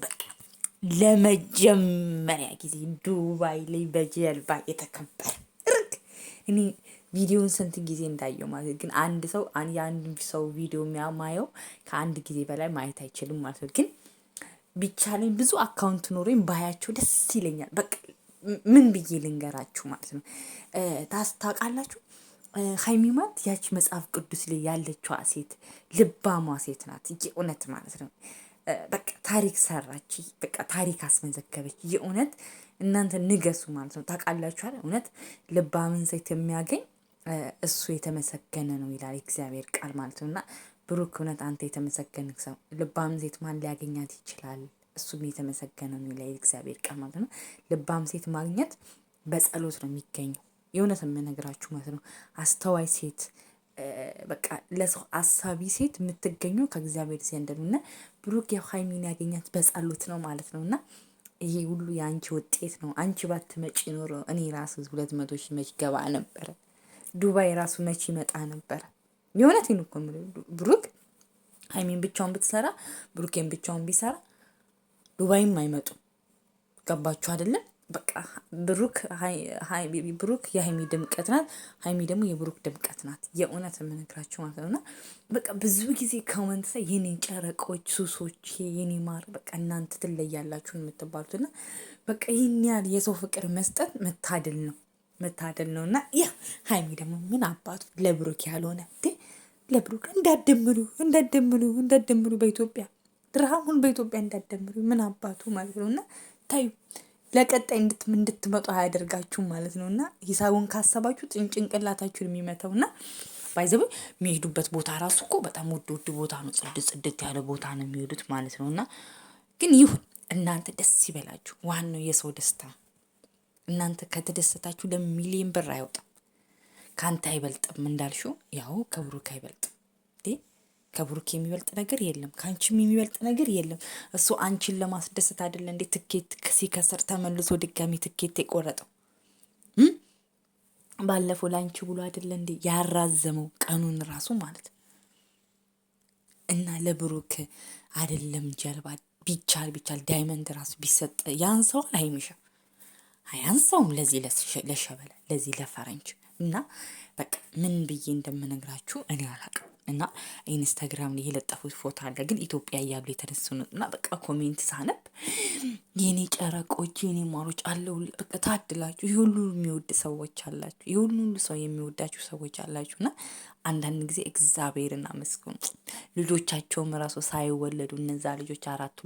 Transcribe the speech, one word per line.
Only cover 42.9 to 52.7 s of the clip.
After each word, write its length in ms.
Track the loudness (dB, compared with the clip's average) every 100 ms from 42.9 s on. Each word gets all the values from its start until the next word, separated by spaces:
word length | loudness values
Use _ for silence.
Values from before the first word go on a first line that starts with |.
| -2 -2 -2
ሴት 180 | -6 -8
ማን 200 | -8 -6
ሊያገኛት 540 | -8 -8 -8 -6 -8
ይችላል? 460 | -12 -18 -16 -14 -14 -16 _ _
እሱም 260 | -12 -10 -8
የተመሰገነ 680 | -8 -6 -6 -6 -10 -10 -10
ነው 160 | -8 -10
ይላል 240 | -10 -10
እግዚአብሔር 460 | -2 0 0 -2 -8
ቃል 160 | -8 -6
ማለት 180 | -8 -6
ነው። 120 | -6 -8 -18 -12 -2
ልባም 360 | -2 0 -2 -2
ሴት 180 | -6 -4
ማግኘት 440 | -4 -2 -2 -2 -4 -20 -20 _ _ -2
በጸሎት 500 | 2 2 2 -4 -6
ነው 100 | -8
የሚገኘው። 540 | -8 -10 -8 -8 -8 _ _ _
የእውነት 280 | 2 2 2
የምነግራችሁ 640 | -2 -4 -4 -6 -10 -10 -12
ማለት 200 | -10 -8
ነው። 100 | -12 -12 -20 -16 -2
አስተዋይ 500 | 0 2 2